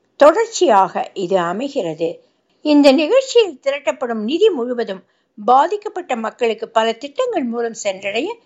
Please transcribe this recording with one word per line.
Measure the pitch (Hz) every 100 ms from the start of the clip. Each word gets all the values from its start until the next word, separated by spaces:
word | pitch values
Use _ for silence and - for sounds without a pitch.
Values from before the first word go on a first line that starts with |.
| _ -
தொடர்ச்சியாக | 294 330 453 - 330 196 185 202 -
இது | - 175 190
அமைகிறது. | 170 196 277 277 170 156 165 170 _ _ _ _
இந்த | 302 294 285
நிகழ்ச்சியில் | 262 302 523 523 480 392 254
திரட்டப்படும் | 277 277 302 294 247 226
நிதி | 214 339 427
முழுவதும் | 285 254 233 214 190 _ _ _ -
பாதிக்கப்பட்ட | 208 262 339 415 415 392 - 233
மக்களுக்கு | 220 - 233 214 214
பல | 226 226
திட்டங்கள் | 226 285 381 508 381
மூலம் | 240 240 233 220
சென்றடைய | 202 190 196 220 359 466